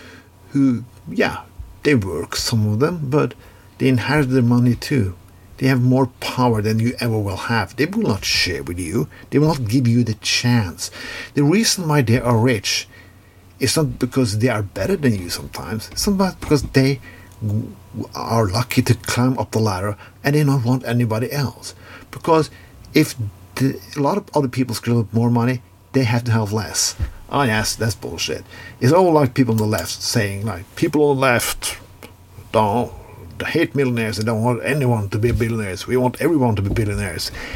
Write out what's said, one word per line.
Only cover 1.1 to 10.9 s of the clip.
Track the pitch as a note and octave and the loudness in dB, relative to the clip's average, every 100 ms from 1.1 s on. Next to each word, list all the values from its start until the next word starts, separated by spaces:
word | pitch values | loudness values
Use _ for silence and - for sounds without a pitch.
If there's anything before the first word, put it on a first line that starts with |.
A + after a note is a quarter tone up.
| G3 F2 E2 - - - - | -2 -2 -2 -12 -18 -18 -4
they | D3 | 2
work, | C3+ F#2+ D#2 E2+ | 2 0 -6 -6
some | - - A#2 G#2+ | -6 -2 0 0
of | G#2 | 2
them, | D#3 F3 C#3 | 0 -2 -2
but | C#3+ C3 - - - - - | 0 0 -4 -20 -20 -18 -2
they | C3 | 2
inherit | B2+ G2+ D3 C3 | 2 2 2 2
their | C3 | 2
money | A#2+ B2 B2 | 4 4 4
too. | A#2 - C#3+ G2 F2+ - - - - | 2 0 0 0 -4 -16 -20 -18 -2
They | C3 | 0
have | C3 | 2
more | B2 B2+ C3 - | 4 4 2 -2
power | - - B2 A2 | -8 0 2 2
than | G#2 A2 | 0 2
you | A#2 A#2+ | 0 0
ever | A#2+ A2 | -2 -2
will | G2+ F#2+ - | -2 -4 -2
have. | A#2 G2 - | -2 -2 -2
They | |
will | D#3 G#3+ G3 | -2 0 -2
not | G2 | -2
share | - - - D2 | -2 -2 -2 -4
with | C#2 F2 | -6 -6
you. | D#2+ G#2 D3+ - - | -4 -2 -4 -8 -2
They | C3 | 2
will | D#3 | 2
not | D3+ A2+ | 2 0
give | C3 A#2+ | 2 4
you | A#2+ | 4
the | A2+ | 2
chance." | G#2 - - B2 A#2+ F#2+ D2 - | -2 -2 0 2 2 0 -6 -12